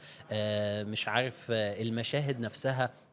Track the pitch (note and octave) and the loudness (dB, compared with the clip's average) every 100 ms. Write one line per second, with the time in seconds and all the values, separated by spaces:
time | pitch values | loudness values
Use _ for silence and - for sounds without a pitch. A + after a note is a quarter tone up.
0 | - - - G#2+ G#2+ G#2 G#2 G#2 G#2 G#2+ | -12 -14 -4 0 2 2 2 0 -2 -2
1 | A2 A2+ B2+ - - A2+ G#2 G2+ A2+ A2+ | 0 2 2 -2 0 2 2 0 0 0
2 | A2+ C#3+ C#3+ B2 A2+ - C3+ C3 B2 - | 0 0 0 0 -2 0 0 2 0 -2
3 | - | -20